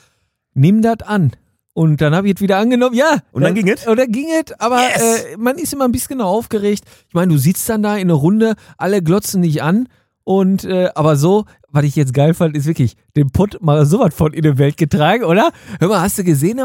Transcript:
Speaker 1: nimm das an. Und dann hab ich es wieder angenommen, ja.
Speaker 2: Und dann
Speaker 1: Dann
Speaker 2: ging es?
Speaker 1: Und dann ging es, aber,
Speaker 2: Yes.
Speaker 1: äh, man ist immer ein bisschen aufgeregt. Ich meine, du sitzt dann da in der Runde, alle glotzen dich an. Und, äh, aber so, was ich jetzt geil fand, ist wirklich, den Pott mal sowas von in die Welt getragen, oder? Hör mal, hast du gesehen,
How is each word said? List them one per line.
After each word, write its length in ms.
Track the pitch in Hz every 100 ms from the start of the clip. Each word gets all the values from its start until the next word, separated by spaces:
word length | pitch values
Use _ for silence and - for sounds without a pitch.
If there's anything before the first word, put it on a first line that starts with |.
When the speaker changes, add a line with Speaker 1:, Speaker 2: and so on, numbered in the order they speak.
| _ _ _ _ _ 135
Speaker 1:
nimm 260 | 147 214
das 200 | 226 226 -
an. 280 | 208 147 - _ _ _
Und 280 | - 160 147
dann 120 | 151
hab 120 | 165 202
ich 100 | 185
es 60 |
wieder 160 | 196 196
angenommen, 360 | 226 247 254 240
ja. 220 | 302 285 -
Speaker 2:
Und 120 | -
dann 120 | 147 190
Speaker 1:
Dann 80 |
Speaker 2:
ging 100 | 185
es? 140 | 247 -
Speaker 1:
Und 100 | 226
dann 140 | 262
ging 160 | 214 311
es, 220 | 320 311 -
aber, 220 | 226 247
Speaker 2:
Yes. 420 | 254 254 226 226
Speaker 1:
äh, 140 | - 165
man 180 | 240 285
ist 140 | 320
immer 140 | 277 254
ein 80 |
bisschen 260 | 247 - 269
aufgeregt. 640 | 196 208 226 214 202 208 - - _
Ich 60 |
meine, 180 | 170 185
du 60 | 151
sitzt 320 | 131 190 -
dann 120 | 220
da 140 | 208 208
in 140 | 185
der 80 | 160
Runde, 380 | 151 214 220 214 - -
alle 240 | 175 202
glotzen 400 | 160 190 - 190
dich 220 | 175 147
an. 240 | 139 196 247 _ _ _ -
Und, 400 | 190 190 190 -
äh, 240 | 185 180 -
aber 200 | 151 147
so, 300 | 160 208 208 _ _
was 160 | 147 147
ich 100 | 147
jetzt 180 | 135
geil 200 | 131 147
fand, 240 | 170 170 147
ist 80 | 143
wirklich, 320 | 165 123 - _ -
den 140 | 139
Pott 300 | - 208 -
mal 240 | 165 151 143
sowas 280 | 196 220
von 200 | - 156
in 80 | 147
die 160 | 156 135
Welt 180 | 143 143
getragen, 480 | 160 190 151 226
oder? 280 | 190 180 320 - - 202
Hör 80 | 170
mal, 140 | 208
hast 160 | 185 -
du 80 | 180
gesehen, 340 | 143 156 240